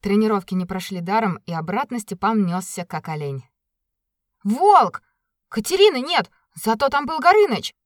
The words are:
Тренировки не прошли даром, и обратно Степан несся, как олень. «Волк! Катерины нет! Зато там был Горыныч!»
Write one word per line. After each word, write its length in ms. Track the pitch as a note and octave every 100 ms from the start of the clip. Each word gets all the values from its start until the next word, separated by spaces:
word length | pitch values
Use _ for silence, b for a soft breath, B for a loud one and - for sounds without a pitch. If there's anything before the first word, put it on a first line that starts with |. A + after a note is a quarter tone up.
Тренировки 540 | G#3 G3+ A3 G#3 F#3 F#3
не 100 | F3+
прошли 340 | F#3 F3 F#3
даром, 380 | E3+ G3+ F3+ F3 -
и 80 |
обратно 460 | E3 D#3+ G#3 C#4+ B3
Степан 440 | - F#3+ G3 A3
несся, 420 | F#3 F3+ F3 - F3
как 220 | D#3+ -
олень. 360 | D#3 C#3+ C3+ - _ _ _ _ _ _ _ _ _
«Волк! 600 | G3+ A#3+ F#4 G4 B3+ - _ _ _ _ _
Катерины 540 | - G#3+ F#4 G#4 C#4+
нет! 300 | C4+ E4+ - _ _ -
Зато 340 | - A3 C#4
там 160 | C#4+ C#4+
был 140 | D#4+
Горыныч!» 560 | E4 G4+ G4+ G#3+ - _